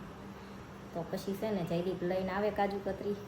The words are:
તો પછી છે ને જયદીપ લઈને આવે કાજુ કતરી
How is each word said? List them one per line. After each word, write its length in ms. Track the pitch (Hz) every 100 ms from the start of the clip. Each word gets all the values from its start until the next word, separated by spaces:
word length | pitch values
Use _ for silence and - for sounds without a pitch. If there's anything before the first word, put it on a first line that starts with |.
| - - - - - - - - -
તો 100 | 175 165
પછી 260 | 190 - 190
છે 80 | 220
ને 120 | 202 165
જયદીપ 320 | 170 180 175
લઈને 300 | 175 190 190
આવે 180 | 190 214
કાજુ 280 | 202 202 196
કતરી 380 | 202 190 202 202